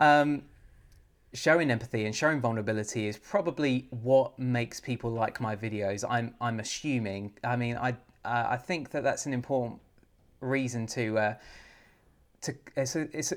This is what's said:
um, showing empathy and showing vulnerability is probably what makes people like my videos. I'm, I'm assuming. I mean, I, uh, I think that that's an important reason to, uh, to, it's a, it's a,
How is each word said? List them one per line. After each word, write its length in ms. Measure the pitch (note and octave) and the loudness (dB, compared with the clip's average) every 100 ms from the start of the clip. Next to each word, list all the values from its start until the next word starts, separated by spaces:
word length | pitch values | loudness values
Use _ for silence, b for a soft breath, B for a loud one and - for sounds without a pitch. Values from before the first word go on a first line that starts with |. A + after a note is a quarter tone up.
um, 420 | D3+ D3 D3 C#3+ - - - - - - - _ _ | 8 8 6 0 -4 -20 -20 -20 -20 -20 -20 _ _
showing 360 | B2 D#3 E3 D3 | -2 4 4 4
empathy 360 | A2+ A#2 A2+ G#2+ | 0 0 -2 -2
and 80 | |
showing 260 | G#2+ D#3 D3 | 0 2 2
vulnerability 640 | A#2+ A2+ G2+ A2 G#2 A#2+ G#2+ | 0 0 0 -2 -2 -2 -4
is 120 | G#2 | -4
probably 680 | - G3+ E3+ C#3+ C#3+ B2+ B2+ | -4 -2 -2 0 2 0 -2
what 480 | A#2+ A#2+ C3+ A#2+ - | -6 4 6 4 0
makes 420 | B2+ B2 A#2+ - | 0 0 0 -6
people 300 | - A#2+ A#2 | -6 -4 -4
like 300 | A2+ A2+ - | -2 -2 -2
my 140 | A2 | -4
videos. 480 | G#2 A2+ G#2 G2 G2+ - | -4 -4 -2 -2 -2 -2
I'm, 260 | A#2+ A2+ - | -2 -2 -4
I'm 200 | A#2+ A2+ | -4 -4
assuming. 720 | - - D3+ B2+ G#2+ G2 G2+ - | -6 -6 -2 -2 -2 -4 -8 -6
I 120 | B2 B2 | -2 0
mean, 200 | A#2+ A#2+ | -2 -2
I, 140 | B2 B2 - _ | -2 -4 -10 _
uh, 220 | - A#2+ A2+ | -4 -2 0
I 80 | B2 | -2
think 340 | - F3 C3 | -2 -6 -4
that 100 | D3 | -2
that's 240 | C3 - D3 | 0 -2 -2
an 80 | |
important 460 | B2 B2 C3 A#2 - - _ _ _ _ - | -4 0 -2 -2 -8 -20 _ _ _ _ -10
reason 460 | C3 C3+ B2+ A#2+ A2+ | -2 -2 -2 -4 -4
to, 320 | C3 A2 A2 | -2 0 2
uh, 160 | G#2+ A#2+ B B B B B B B B _ _ | 0 0 B B B B B B B B _ _
to, 120 | - B2+ - - | -10 -10 -8 -4
it's 200 | - E3 | -2 -2
a, 40 | D3+ | -4
it's 200 | D3+ | -4
a, 20 | D3 | -6